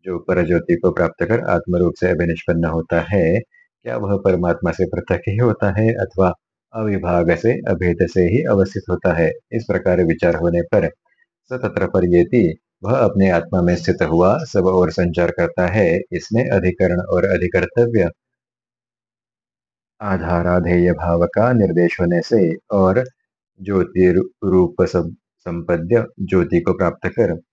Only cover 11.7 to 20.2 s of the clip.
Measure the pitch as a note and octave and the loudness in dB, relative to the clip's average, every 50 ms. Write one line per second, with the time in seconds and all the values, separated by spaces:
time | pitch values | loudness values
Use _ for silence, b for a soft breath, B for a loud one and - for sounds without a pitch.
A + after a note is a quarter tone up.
11.7 | - G#2+ G2 E2+ - F#2+ F2+ F2 F2 F2 E2+ - - F#2+ F2+ E2 D#2+ _ _ _ | -2 -2 -4 0 0 0 2 4 4 4 4 4 2 2 2 2 -2 _ _ _
12.7 | _ _ - G2+ B2 C3+ A#2 G#2+ - G3 F#2+ F#2+ F2+ E2+ - - - F#2 F3 F3 | _ _ -4 -2 0 2 2 2 2 2 2 2 2 0 0 0 -2 0 2 2
13.7 | F3+ E3+ - - F3 - F3+ D3+ D#3+ E3 F3+ F#3+ A#2+ D#3+ D#3+ - - G2+ F2+ F#2 | 0 0 0 -2 0 0 0 0 2 2 4 4 2 0 -4 -2 -2 0 0 2
14.7 | F#2 F#2 F2+ D#2+ D#2+ - F2+ F2 D#2 F2 F2 E2+ - - E2+ E2 - - F2+ E2+ | 2 2 0 0 0 -2 -2 -2 0 0 -2 -2 0 -2 -4 -2 -2 -2 -2 0
15.7 | F#2 A2 G2 E2 E2+ F#2+ - _ F2 E2+ - - G#2+ A#2 C3+ - G#2 F#2+ E2+ F#2 | 2 2 2 2 0 -2 -4 _ -10 -10 -8 -2 -2 -2 0 0 0 0 0 0
16.7 | F2+ - F#2+ F2+ F2+ F2 F2 - F#2 F2+ F2 G2 F#2+ F2 F2+ F2 - - - - | 0 0 0 0 0 -2 -2 -2 0 0 0 0 0 0 -2 0 0 -2 -2 0
17.7 | - A#2+ A#2+ A#2+ A#2 G#2+ F2+ E2 - _ _ _ _ _ _ _ _ _ _ _ | 0 0 0 2 2 0 0 0 -2 _ _ _ _ _ _ _ _ _ _ _
18.7 | _ _ _ _ _ _ _ _ _ _ _ _ _ _ _ _ _ _ _ _ | _ _ _ _ _ _ _ _ _ _ _ _ _ _ _ _ _ _ _ _
19.7 | _ _ _ _ _ _ G#2+ G2+ F#2+ F2 | _ _ _ _ _ _ -4 -4 -4 -2